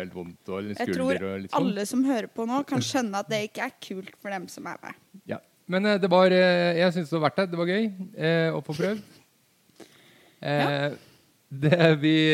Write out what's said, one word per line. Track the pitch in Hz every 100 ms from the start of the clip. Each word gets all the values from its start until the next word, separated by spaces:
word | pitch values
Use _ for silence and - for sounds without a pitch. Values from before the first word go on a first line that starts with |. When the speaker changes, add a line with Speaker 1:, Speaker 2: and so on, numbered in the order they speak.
Speaker 1:
helt | 92
vondt, | 90 85 85 -
og | 95
en | 104
Speaker 2:
Jeg | 104 247
tror | 90 -
Speaker 1:
skulder | - 95 98
og |
litt | 98
sånn. | -
Speaker 2:
alle | 196 202 208
som | 247
hører | 269 247 -
på | - 226
nå, | 254 285
kan | 262
skjønne | - - 233
at | 196 208
det | 220 214
ikke | -
er | 233 -
kult | - 190 190 -
for | 202
dem | 196 180
som | - -
er | -
med. | - - _ 190 -
Speaker 1:
Ja. | 98 _ _ -
Men, | 180 208
eh, | 202
det | 190
var, | 180 185
eh, | 185 185 175 175
jeg | 170 180
synes | 175 151
det | 165
var | 151
verdt | -
det. | 190
Det | 170
var | 170
gøy, | 190 226 190 185 -
eh, | 156 165 165
å | 156
få | 143
prøvd. | 151 180 214 -
Speaker 2:
<laughs> | - _ _ _ _ _ - - _ _ _ _ _
Ja. | 143 147 143 143 143
Speaker 1:
Eh, | 123 - _ _ _ -
det | 135 147 170 160 156
vi | 151 160 156